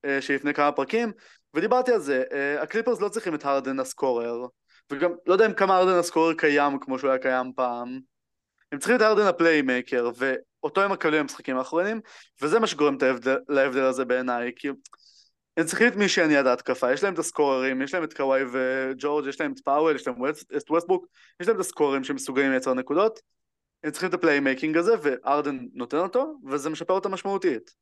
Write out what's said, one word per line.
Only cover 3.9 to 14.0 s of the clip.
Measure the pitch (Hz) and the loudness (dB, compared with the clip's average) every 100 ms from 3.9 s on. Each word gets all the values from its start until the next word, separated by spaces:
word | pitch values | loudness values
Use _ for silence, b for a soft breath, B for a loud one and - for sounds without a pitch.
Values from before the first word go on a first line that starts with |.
| - 135 120 117 117 123 _ _ b _ | -4 -2 0 -2 -6 -10 _ _ b _
וגם | 139 175 170 - | -2 -2 -2 0
לא | |
יודע | 190 220 | 4 4
אם | |
כמה | - 190 185 | 2 2 4
הרדן | 185 180 | 4 2
הסקורר | 170 165 165 | 0 2 2
קיים | 160 156 143 143 139 | 2 2 2 2 -2
כמו | 135 131 | -6 -4
שהוא | 139 | 0
היה | 131 | 0
קיים | 131 127 127 127 | 0 -2 -2 -4
פעם. | 123 120 123 131 131 _ _ _ _ _ _ | -4 -4 -8 -12 -16 _ _ _ _ _ _
הם | 143 | -8
צריכים | 165 247 | 0 4
את | |
הרדן | 214 214 208 | 4 4 2
הפליימייקר, | 175 165 156 131 123 120 127 120 120 | 4 4 4 2 -2 -2 -2 -2 -2
ואותו | 135 131 - _ 151 190 | -2 -2 -8 _ -4 0
הם | 196 | 0
מקבלים | 196 160 156 | 0 0 0
במשחקים | 139 - - 127 | -2 -8 -4 -4
האחרונים, | 131 160 190 220 B B B _ | -2 -2 -2 -4 B B B _
וזה | 147 214 | 0 2
מה | 220 | 2
שגורם | 151 151 135 | 2 2 4
את | |
ההבדל, | 131 127 127 131 - | 0 2 0 -2 0
להבדל | 139 135 131 | 2 2 2
הזה | 131 127 | 0 0